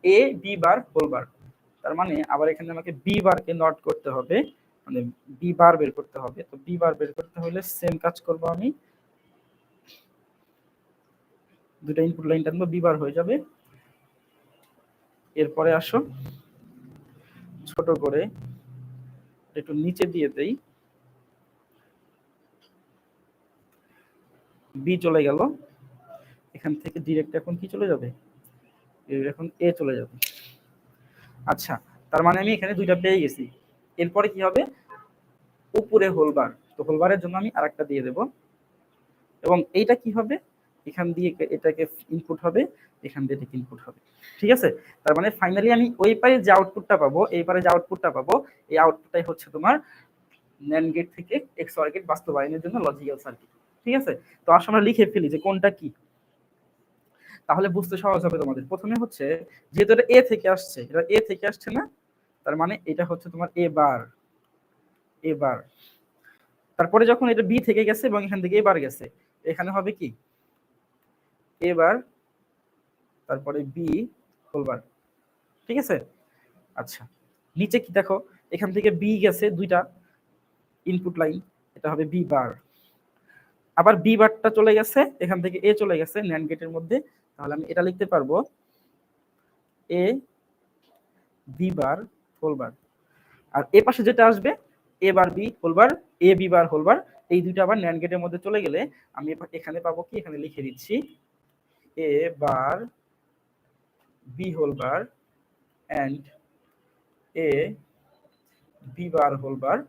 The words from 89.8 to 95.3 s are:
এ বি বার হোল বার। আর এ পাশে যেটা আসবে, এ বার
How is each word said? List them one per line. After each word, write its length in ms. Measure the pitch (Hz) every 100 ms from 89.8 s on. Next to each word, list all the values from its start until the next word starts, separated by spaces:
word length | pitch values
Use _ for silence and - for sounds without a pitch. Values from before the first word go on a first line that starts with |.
| _
এ 300 | 170 185 262 - _ _ _ _ _ _ _ _ _ _ _ - 135
বি 120 | 185
বার 340 | 151 135 160 220 _ _ _
হোল 120 | 156
বার। 160 | 143 117 123 _ _ _ _ _ _ _
আর 100 | 139 139
এ 80 | 202
পাশে 220 | 220 254
যেটা 240 | 214 247 226
আসবে, 280 | 220 202 427 _ _ _ _
এ 120 | 190
বার 180 | 185 180